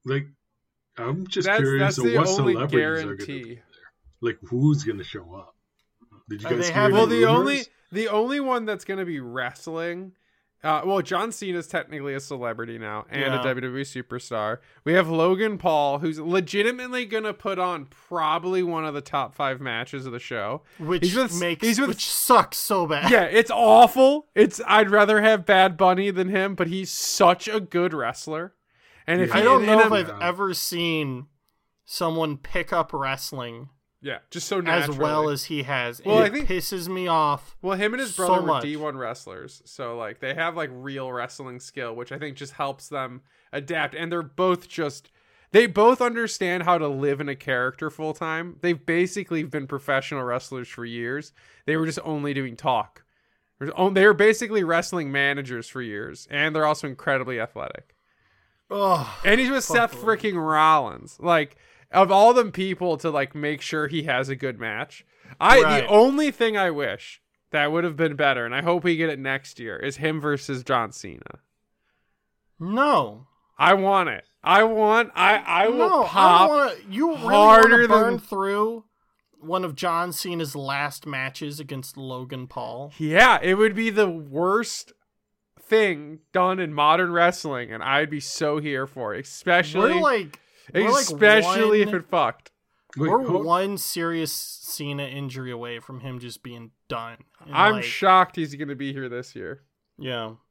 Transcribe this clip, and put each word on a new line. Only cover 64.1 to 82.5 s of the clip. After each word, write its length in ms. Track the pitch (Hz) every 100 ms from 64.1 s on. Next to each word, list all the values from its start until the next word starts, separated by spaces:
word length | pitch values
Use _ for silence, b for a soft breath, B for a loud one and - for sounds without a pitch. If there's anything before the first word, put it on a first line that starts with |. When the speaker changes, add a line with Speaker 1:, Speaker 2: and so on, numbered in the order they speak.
| 127 135
Speaker 2:
a 60 | 135
good 240 | 135 113
match, 440 | 113 107 147 - _ b b b
I, 180 | 175 262
Speaker 3:
Right. 180 | 170 147
Speaker 2:
the 60 | 127
only 420 | 208 254 277 302
thing 260 | - 226 214
I 140 | 185
wish 500 | 147 131 98 - - _ _ _
that 220 | 151 147
would 120 | 165
have 120 | 170 147
been 180 | 160 143
better, 300 | 143 127 117
and 80 |
I 80 | 127
hope 220 | 165 175
we 120 | 175 160
get 140 | 160
it 80 | 139
next 420 | 135 135 135 -
year, 160 | 113 87
is 220 | 139 135
him 240 | 156 156
versus 400 | 147 143 - 131
John 280 | 123 127 110
Cena. 480 | - 98 62 - - _ _ _ _ _ _ _ _ _ _ _ _
Speaker 3:
No. 680 | 170 220 294 214 117 110 135 _ _ -
Speaker 2:
I 160 | 156
want 360 | 196 196 196 165
it. 140 | 104 _ _
I 200 | 151 196
want, 480 | 220 220 214 220 226 -
I, 220 | 185 208
I 300 | - 170 214
will 220 | 254 453
Speaker 3:
No, 140 | 330 214
Speaker 2:
pop 100 | 190 190 175
Speaker 3:
I 60 | 240
don't 100 | 294
wanna, 180 | 269 151 202
you 200 | 196 330
really 100 | 294 226
Speaker 2:
harder 480 | 202 214 226 226 240
Speaker 3:
wanna 120 | 233
burn 220 | 220 233
Speaker 2:
than 60 | 233
Speaker 3:
through 640 | - 196 196 202 214 226 _ _ _ _ _ _
one 240 | 156 185 180
of 100 | 139
John 380 | 180 165 180
Cena's 420 | - 185 170 151 139
last 500 | 135 139 143 - 151
matches 540 | 139 131 - 151 147
against 380 | 143 139 131 -
Logan 500 | 131 127 127 131
Paul? 460 | 131